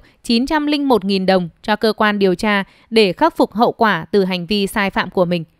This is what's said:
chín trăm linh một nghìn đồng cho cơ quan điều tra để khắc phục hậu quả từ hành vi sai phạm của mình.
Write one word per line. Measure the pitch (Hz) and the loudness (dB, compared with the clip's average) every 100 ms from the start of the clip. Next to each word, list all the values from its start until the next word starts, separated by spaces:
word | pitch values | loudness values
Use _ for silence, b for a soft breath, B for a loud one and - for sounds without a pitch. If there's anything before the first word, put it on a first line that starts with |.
| b b | b b
chín | - 233 269 | -2 -2 0
trăm | 311 294 | -2 -2
linh | 294 277 | -2 0
một | 226 190 | 0 0
nghìn | 196 185 | -2 2
đồng | 190 170 - | 0 -2 -8
cho | - 214 | -4 -2
cơ | 226 | -2
quan | 214 214 208 | 0 0 2
điều | 196 180 | 0 0
tra | 214 202 190 b b | 0 -2 -4 b b
để | 220 208 | 2 2
khắc | 170 320 - | 2 0 2
phục | 277 | -2
hậu | 202 226 | 2 0
quả | - 220 175 160 | 2 0 0 -2
từ | 208 190 | 0 0
hành | 180 170 | -4 -4
vi | 208 196 | -2 -2
sai | 226 196 | -2 -2
phạm | 226 190 | -4 -4
của | 196 175 | -2 0
mình. | 175 156 _ | -2 -6 _